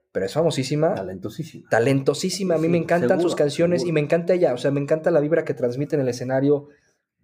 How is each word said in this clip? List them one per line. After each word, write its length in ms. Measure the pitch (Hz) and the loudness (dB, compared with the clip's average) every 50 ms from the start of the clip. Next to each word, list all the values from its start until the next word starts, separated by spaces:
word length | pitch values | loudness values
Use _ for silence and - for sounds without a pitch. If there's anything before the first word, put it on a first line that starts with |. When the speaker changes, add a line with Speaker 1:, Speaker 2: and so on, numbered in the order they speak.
| _ _ | _ _
Speaker 1:
pero 140 | - 95 92 | -6 -6 -4
es 80 | 95 - | -4 -2
famosísima. 640 | 143 170 160 - 135 131 131 147 147 156 170 208 | 0 0 0 0 -2 -2 -2 0 0 0 0 -2
Speaker 2:
Talentosísima. 760 | - 95 90 92 - - 107 110 - 156 - - 85 87 - | -2 -6 -8 -10 -10 -10 -10 -10 -10 -12 -12 -14 -16 -6 0
Speaker 1:
Talentosísima, 880 | - 113 117 135 135 139 135 139 139 139 - 185 - - 190 180 165 | 2 2 4 4 2 2 2 0 -2 0 -2 -4 -4 -4 -2 -2 0
a 20 | |
mí 60 | 156 160 | 0 0
Speaker 2:
Sí, 60 | 165 | 0
Speaker 1:
me 80 | 170 170 | 0 0
encantan 300 | 165 - 170 175 - - | 0 0 0 2 2 2
Speaker 2:
seguro, 200 | 185 160 175 170 | 2 2 2 0
Speaker 1:
sus 60 | - | 2
canciones 460 | - 151 147 135 - 170 170 175 170 | 2 0 0 2 0 0 2 2 0
Speaker 2:
seguro. 80 | 175 180 | 0 0
Speaker 1:
y 40 | 160 | 0
me 60 | 151 | 0
encanta 340 | 147 139 170 175 170 180 185 | 0 2 0 0 2 2 2
ella, 200 | 180 175 147 123 | 2 2 2 2
o 20 | |
sea, 140 | - - 143 | 0 -2 -2
me 80 | 139 143 | 0 0
encanta 320 | 143 139 156 160 160 185 | 0 0 -2 0 0 2
la 80 | 175 151 | 2 2
vibra 260 | 131 151 165 160 156 | 2 2 0 0 0
que 80 | - 139 | -2 -4
transmite 420 | - 123 123 120 131 147 143 160 | -2 -2 -2 -2 -2 -4 -2 -2
en 60 | 147 | 0
el 60 | 131 127 | 0 0
escenario. 600 | 120 - 127 127 131 135 139 143 147 139 139 - - _ _ _ _ _ _ _ _ _ | -2 -4 -4 -2 0 2 2 2 2 0 -2 -8 -20 _ _ _ _ _ _ _ _ _